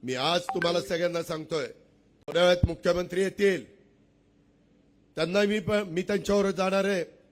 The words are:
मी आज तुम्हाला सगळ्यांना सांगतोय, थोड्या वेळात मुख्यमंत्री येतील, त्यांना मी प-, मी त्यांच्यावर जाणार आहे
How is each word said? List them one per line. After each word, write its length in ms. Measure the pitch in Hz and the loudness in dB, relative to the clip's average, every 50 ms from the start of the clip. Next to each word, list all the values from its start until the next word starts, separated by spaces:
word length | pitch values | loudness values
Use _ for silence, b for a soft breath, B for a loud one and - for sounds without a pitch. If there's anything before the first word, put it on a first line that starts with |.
| - | -6
मी 120 | 123 127 | -6 -4
आज 260 | 123 131 156 170 180 | -2 0 0 0 0
तुम्हाला 400 | 175 - - 180 170 170 170 175 | -2 -2 -4 -2 0 2 0 0
सगळ्यांना 420 | - - 185 165 175 175 165 170 165 | 0 -2 -2 -2 0 -2 -2 -2 -4
सांगतोय, 440 | - 170 156 156 156 165 156 131 113 - - _ _ _ _ _ _ _ _ _ - | -4 -6 -8 -6 -4 -4 -4 -4 -6 -10 -16 _ _ _ _ _ _ _ _ _ -2
थोड्या 160 | - 165 175 | 2 4 6
वेळात 220 | 180 180 175 175 175 | 6 6 4 2 0
मुख्यमंत्री 560 | 170 - - 180 175 175 180 160 175 180 196 | -2 -2 0 0 0 0 -2 -2 -2 0 0
येतील, 500 | 190 185 - 202 196 190 156 120 - - _ _ _ _ _ _ _ _ _ _ _ _ _ _ _ _ _ _ _ _ _ _ _ _ _ _ _ _ | -2 0 2 2 2 2 0 -4 -12 -20 _ _ _ _ _ _ _ _ _ _ _ _ _ _ _ _ _ _ _ _ _ _ _ _ _ _ _ _
त्यांना 280 | - 160 170 180 202 208 | -4 -4 0 2 2 2
मी 160 | 202 208 214 | 2 0 -2
प-, 120 | 185 175 | -2 0
मी 300 | 214 208 208 185 160 175 | -2 -2 -2 -2 -4 -6
त्यांच्यावर 500 | 185 - 208 196 - - 202 202 196 196 | -2 -2 -2 -4 0 2 2 2 2 2
जाणार 340 | 185 165 185 190 190 196 196 | 0 0 0 0 2 0 0
आहे 180 | 196 202 180 160 - - _ _ _ | 0 0 -2 -4 -6 -10 _ _ _